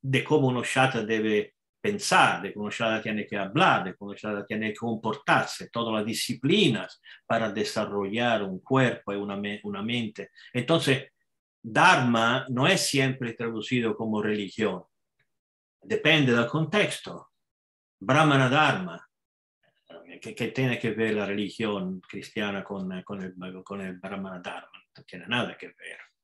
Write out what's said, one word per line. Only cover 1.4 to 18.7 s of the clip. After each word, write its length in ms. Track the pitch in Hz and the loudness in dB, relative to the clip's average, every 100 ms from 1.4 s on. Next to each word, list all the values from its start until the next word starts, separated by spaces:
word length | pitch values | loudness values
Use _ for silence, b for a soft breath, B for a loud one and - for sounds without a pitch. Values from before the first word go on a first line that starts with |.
| 104 _ _ _ | 0 _ _ _
pensar, 600 | 104 104 - 180 127 92 | -4 -4 2 4 4 2
de 120 | 95 | -6
cómo 120 | - 104 | -8 -8
uno 60 | |
Kshatriya 300 | - 117 110 | -2 0 0
tiene 260 | 113 107 101 | -2 -6 -6
que 100 | 101 | -6
hablar, 460 | 95 123 180 113 | -2 4 4 4
de 120 | 92 90 | 0 -10
cómo 160 | 101 | -12
uno 40 | 101 | -10
Kshatriya 300 | 107 104 - | -6 -6 -6
tiene 240 | 107 107 | -4 -4
que 80 | 107 | -4
comportarse, 920 | 233 220 113 - - 143 - - 95 | -4 -4 -4 -6 2 2 2 -8 -8
todas 260 | 117 117 110 | -6 -2 -2
las 100 | 107 | -2
disciplinas 960 | - - - 139 202 175 104 87 - B B _ | -4 -4 -2 2 4 4 2 -4 -14 B B _
para 260 | 113 110 | 0 0
desarrollar 920 | 104 104 - 95 101 98 110 123 110 | -2 -2 -2 -2 -2 -4 -2 0 0
un 160 | 98 92 | -2 -8
cuerpo 520 | - 135 123 - - | 0 4 4 0 -6
y 60 | 101 | -6
una 180 | 104 101 | -4 -6
me-, 240 | 101 104 | -6 -8
una 180 | 104 98 | -8 -6
mente. 500 | 107 120 113 - 95 B B | -4 -4 -4 -8 -14 B B
Entonces, 580 | 123 120 165 - 131 - _ _ _ _ _ | -6 0 2 2 0 -2 _ _ _ _ _
Dharma 840 | 113 113 170 170 123 117 113 131 135 | -2 6 6 6 4 4 4 2 -2
no 180 | 123 151 | 0 4
es 200 | 190 - | 4 2
siempre 460 | 143 135 131 120 | 2 2 0 -6
traducido 600 | 113 117 113 110 127 117 | -6 -6 -6 -2 0 0
como 280 | 107 113 107 | -2 -2 -2
religión. 600 | 107 107 98 - 107 92 - _ _ _ _ _ _ _ _ _ | -2 -2 -4 -2 -2 -2 -10 _ _ _ _ _ _ _ _ _
Depende 500 | 95 110 151 160 131 | -4 0 4 6 6
del 160 | 120 117 | 4 2
contexto. 840 | 160 156 208 190 - - - - _ _ _ _ _ _ _ | 0 0 0 0 -2 -10 -14 -16 _ _ _ _ _ _ _
Brahmana 480 | 95 139 156 139 127 | 2 4 6 6 6
Dharma, 640 | 143 147 | 4 4